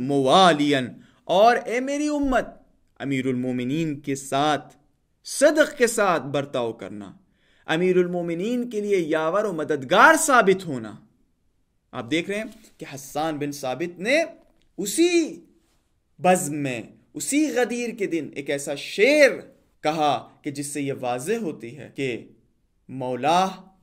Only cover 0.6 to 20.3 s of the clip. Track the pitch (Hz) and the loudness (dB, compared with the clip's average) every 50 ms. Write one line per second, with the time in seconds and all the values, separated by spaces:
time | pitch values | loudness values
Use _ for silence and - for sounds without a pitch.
0.6 | 147 143 143 135 123 107 - - - _ _ _ _ - 165 185 214 233 240 - | 2 2 2 0 0 -4 -8 -14 -20 _ _ _ _ 0 4 6 6 6 6 4
1.6 | - - 220 247 262 277 285 285 302 302 294 294 285 269 254 220 - - - - | 0 -2 -4 -4 -2 -2 -4 -2 -2 -2 -2 -2 0 0 0 0 -2 -4 -12 -20
2.6 | _ _ _ _ _ _ _ _ 120 139 139 131 127 131 127 123 123 127 123 127 | _ _ _ _ _ _ _ _ -6 -4 -2 -2 -2 -2 -2 -2 -4 -4 -4 -4
3.6 | 123 123 139 160 165 156 143 143 - 143 135 135 - - 139 139 147 151 147 127 | -4 -4 -2 -2 -2 -4 -6 -6 -6 -8 -8 -8 -6 -4 -2 0 0 0 0 -2
4.6 | - - - _ _ _ _ _ _ _ _ _ _ - - - 269 311 311 311 | -4 -10 -20 _ _ _ _ _ _ _ _ _ _ -12 0 4 4 4 6 6
5.6 | 294 - - - 247 220 220 220 202 190 170 151 120 143 135 143 139 139 143 131 | 2 2 4 2 0 2 2 2 2 2 2 0 -2 -2 -4 -4 -4 -2 -4 -4
6.6 | 120 113 113 - - - 104 104 101 92 - - _ _ _ _ _ _ _ _ | -2 -4 -6 -8 -12 -14 -12 -14 -14 -16 -18 -20 _ _ _ _ _ _ _ _
7.6 | _ - 160 160 180 185 180 180 180 175 180 175 170 170 165 170 185 226 247 247 | _ -4 -2 0 2 4 4 4 2 2 -2 -4 -4 -4 -4 -4 -4 -2 -2 -4
8.6 | 240 240 220 208 208 208 202 185 165 147 160 156 160 160 175 208 220 208 170 156 | -4 -4 -6 -6 -2 0 0 0 0 0 -2 0 0 0 0 0 0 -2 -2 -4
9.6 | 151 135 156 139 131 120 175 202 254 311 320 - - 285 269 240 202 196 190 190 | -2 -2 -2 -4 0 2 6 8 8 8 8 6 4 4 4 4 6 4 2 2
10.6 | 185 170 135 120 110 107 101 - - _ _ _ _ _ _ _ _ _ _ _ | 0 -6 -8 -8 -8 -10 -14 -18 -20 _ _ _ _ _ _ _ _ _ _ _
11.6 | _ _ _ _ _ _ - 127 117 117 147 165 170 185 202 214 220 220 - - | _ _ _ _ _ _ -12 -12 -6 -2 -2 -2 -2 -4 -6 -8 -8 -10 -14 -20
12.6 | - - _ _ 156 - 143 - - - - 147 156 165 156 139 147 147 143 143 | -20 -20 _ _ -18 -16 -16 -16 -16 -10 -6 -4 -4 -4 -4 -4 -6 -8 -8 -8
13.6 | - 127 127 131 175 175 175 165 185 226 277 320 330 320 - - _ _ _ _ | -6 -6 -6 -6 -6 -8 -8 -8 -2 0 0 0 0 -2 -8 -16 _ _ _ _
14.6 | _ _ _ - 196 202 - 311 339 359 339 339 311 233 151 - - _ _ _ | _ _ _ -10 -8 -6 0 2 2 4 4 2 0 0 -4 -12 -18 _ _ _
15.6 | _ _ _ _ _ _ _ _ _ _ _ - 139 180 185 175 - 143 151 151 | _ _ _ _ _ _ _ _ _ _ _ 0 2 2 2 2 0 -4 -4 -4
16.6 | 143 135 123 113 98 - - _ _ _ _ 147 - - 262 294 311 277 233 247 | -4 -4 -4 -6 -8 -12 -18 _ _ _ _ -10 -6 -2 0 0 0 0 0 0
17.6 | 247 214 240 240 240 233 - - 190 160 165 165 139 - - - 143 - 143 139 | 0 0 -2 -4 -6 -6 -6 -6 -6 -4 -4 -4 -6 -6 -10 -10 -6 -4 -6 -4
18.6 | 143 160 143 139 - - - - 208 269 294 302 285 240 180 131 - - _ _ | -4 -6 -8 -8 -8 -8 0 2 4 4 8 8 6 6 4 0 -8 -16 _ _
19.6 | _ _ _ _ - 151 156 165 151 147 131 110 - - | _ _ _ _ -2 -2 0 2 2 2 0 0 -4 -10